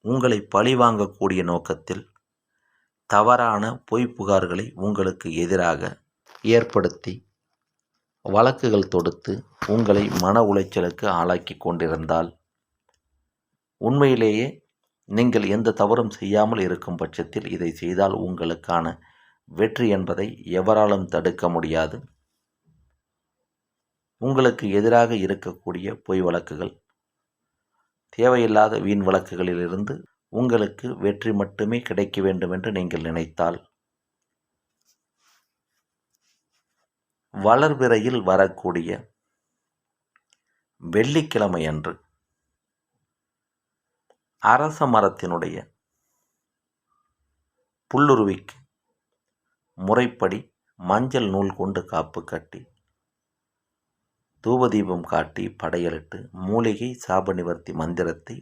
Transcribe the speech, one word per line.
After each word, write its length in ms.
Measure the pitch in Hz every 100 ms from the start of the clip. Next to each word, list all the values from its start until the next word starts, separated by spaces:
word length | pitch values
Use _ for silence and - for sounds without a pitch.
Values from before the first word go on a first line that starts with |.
| 107
உங்களை 360 | 131 123 107 101
பழிவாங்கக்கூடிய 920 | 98 117 127 120 110 98 - 98 92
நோக்கத்தில் 600 | 87 85 - 80 - 92 - _ _ _ _ _ _ _ _ _ -
தவறான 540 | 104 110 123 120 104 110 127 -
பொய் 200 | 117 123
புகார்களை 540 | 123 98 95 92 90 117 -
உங்களுக்கு 500 | 101 104 95 92 85 80
எதிராக 460 | 87 92 87 78 - - _ _ _ - 110
ஏற்படுத்தி, 680 | 117 113 107 92 - - 98 - _ _ _ _ _ _ _ _ _ -
வழக்குகள் 600 | 101 123 135 123 104 95
தொடுத்து, 460 | 90 85 - - 107 - _ -
உங்களை 360 | 110 107 101 104 -
மன 220 | 90 110
உளைச்சலுக்கு 600 | 107 98 95 - 87 - 104
ஆளாக்கி 460 | 87 87 90 - -
கொண்டிருந்தால், 760 | 87 85 82 80 80 82 82 - _ _ _ _ _ _ _ _ _ _ _ _ _ -
உண்மையிலேயே 680 | 110 143 139 123 110 107 135 - _ _ _ _ -
நீங்கள் 360 | 104 120 110 104
எந்த 280 | 104 113 107
தவறும் 360 | 104 117 110
செய்யாமல் 500 | - 98 107 107 110
இருக்கும் 340 | 92 87 - 85
பட்சத்தில், 500 | 80 - 82 - -
இதை 200 | 87 85
செய்தால் 420 | 80 85 90 98 98
உங்களுக்கான 760 | 92 90 82 82 - 85 82 82 _ _ _ _ _
வெற்றி 360 | 78 107 - 117
என்பதை 380 | 98 90 87 104 - -
எவராலும் 540 | 87 98 107 104 98 87
தடுக்க 420 | 82 87 87 87
முடியாது. 500 | 82 78 80 80 110 - _ _ _ _ _ _ _ _ _ _ _ _ _ _ _ _ _ _ _ _ _
உங்களுக்கு 440 | 123 135 127 123 107
எதிராக 420 | 101 110 120 117 113
இருக்கக்கூடிய 680 | 95 95 92 90 - 87 95 87
பொய் 220 | - 95 90
வழக்குகள், 480 | 85 - 78 87 - _ _ _ _ _ _ _ _ _ _ _ _ _
தேவையில்லாத 600 | - 123 127 113 107 107 107
வீண் 260 | 95 101 95
வழக்குகளிலிருந்து 920 | 95 - 87 90 87 87 92 104 151 - _ _
உங்களுக்கு 540 | 104 123 117 101 - 123 127
வெற்றி 340 | 101 101 113
மட்டுமே 440 | 101 98 - 104 120
கிடைக்க 380 | 120 101 95 -
வேண்டும் 320 | 95 92 90
என்று 160 | 92 90
நீங்கள் 340 | 95 90 82 82
நினைத்தால், 520 | 82 80 80 85 85 _ _ _ _ _ _ _ _ _ _ _ _ _ _ _ _ _ _ _ _ _ _ _ _ _ _ _ _ _ _ _ _ _ _ _ _ _
வளர்பிறையில் 840 | 98 98 123 151 135 127 113 113 123
வரக்கூடிய 640 | 92 95 98 - 90 87 82 - - _ _ _ _ _ _ _ _ _ _ _ _ _ _ _ _ _
வெள்ளிக்கிழமை 800 | 85 98 123 151 156 110 101 87 78
அன்று 280 | 78 78 - _ _ _ _ _ _ _ _ _ _ _ _ _ _ _ _ _ _ _ _ _ _ _ _
அரச 440 | 107 123 156 156 139
மரத்தினுடைய 720 | 110 98 - 87 87 - 98 - _ _ _ _ _ _ _ _ _ _ _ _ _ _ _ _ _ _ _ _ _ -
புல்லுருவிக்கு 640 | 131 147 127 101 95 - - _ _ _ _ _ _ _ _ _ _ _ -
முறைப்படி 640 | 92 113 123 - 92 101 - _ _ -
மஞ்சள் 500 | 90 104 127 131 107
நூல் 220 | 95 98 -
கொண்டு 260 | 95 92 -
காப்பு 360 | 82 78 -
கட்டி, 380 | - 80 - - 127 _ _ _ _ _ _ _ _ _ _ _ _ _ _ _ _ _
தூபதீபம் 640 | 113 127 123 107 95 87 85
காட்டி, 380 | 80 80 - 98
படையலிட்டு, 680 | - 80 85 87 80 80 - 135 95
மூலிகை 480 | 92 110 117 104 123 123
சாப 360 | - 92 95
நிவர்த்தி 380 | 92 87 82 87
மந்திரத்தை 600 | 82 80 87 85 80 - 120